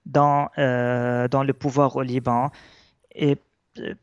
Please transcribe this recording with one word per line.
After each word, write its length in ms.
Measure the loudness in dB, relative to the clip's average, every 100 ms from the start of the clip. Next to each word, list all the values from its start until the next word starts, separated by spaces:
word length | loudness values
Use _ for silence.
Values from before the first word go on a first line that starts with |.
| -2
dans, 440 | 2 4 2 -2 0
euh, 720 | 0 2 0 0 0 0 0
dans 160 | 0
le 100 | 0
pouvoir 420 | -2 -2 0 0 0
au 60 |
Liban. 480 | -4 -4 -2 0 -2 -6 -20 _ _ _ _
Et, 240 | -2 0 0 _ _ _ -14
euh, 140 | -12 -10